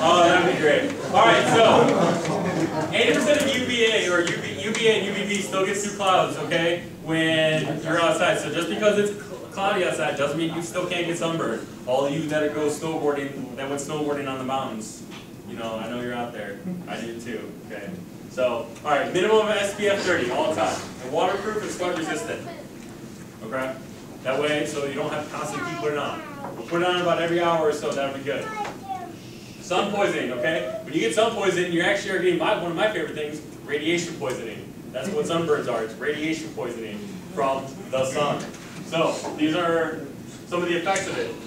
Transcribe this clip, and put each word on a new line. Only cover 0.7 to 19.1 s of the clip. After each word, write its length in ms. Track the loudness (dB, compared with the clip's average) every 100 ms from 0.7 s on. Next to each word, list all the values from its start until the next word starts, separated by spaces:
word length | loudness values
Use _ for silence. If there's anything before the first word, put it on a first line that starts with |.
| 4 2 -4 2
All 120 | 6 8
right, 200 | 8 6
so 100 | 8 8 8 6 6 4 2 0 0 0 0 0 -2 0
eighty 220 | 2 4
percent 280 | 4 4 4
of 60 | 4 2
U 100 | 0
V 200 | 4 4
A 260 | 4 2
or 100 | 2
U 160 | 2 -2
V, 240 | -4 -4
U 80 | -2
V 160 | 2 4
A 40 | 4
and 80 | 2
U 80 |
V 140 | -2 0
B 80 | -2
still 220 | 0 0 0
gets 200 | 0 -4
through 100 | 0
clouds, 420 | 4 6 4 0
okay, 460 | -2 2 2 0 -4 -12
when 800 | -2 0 2 4 4 2 0 -4
you're 180 | 0 2
outside. 380 | 2 4 2 2
So 120 | 0
just 160 | -2 -2
because 300 | 2 4 4
it's 140 | 2
cl-, 280 | -2 -10 -12 -10
cloudy 340 | -2 0 2 0
outside 320 | 0 -2 0
doesn't 200 | 0 0
mean 180 | -2 -2
you 60 |
still 240 | -4 -4 -2
can't 180 | -2 -2
get 120 | -2
sunburned. 480 | -2 0 -2 -4 -8 -10 0
All 240 | 2 2
you 180 | 0 0
that 240 | 0 0 2
go 120 | 0
snowboarding, 880 | 0 -4 0 0 0 -4 -6 -10 -8
that 140 | -6
went 100 | -6
snowboarding 480 | -4 -2 -2 -2 -4
on 120 | -4
the 40 |
mountains, 600 | -2 -2 -4 -6 -10 -12 -14 -14 -14 -16 -12
you 80 | -8
know, 220 | -6 -6
I 100 | -6
know 140 | -6
you're 140 | -4 -4
out 180 | -6
there. 260 | -6 -10 -8 -8 -8 -8
I 120 | -8
did 220 | -8 -8
too, 300 | -8 -8 -8 -12 -12
okay? 220 | -12 -10 -10 -12 -16 -10
So, 360 | 0 0 0 -6 -8
all 80 | 0
right, 220 | 2 2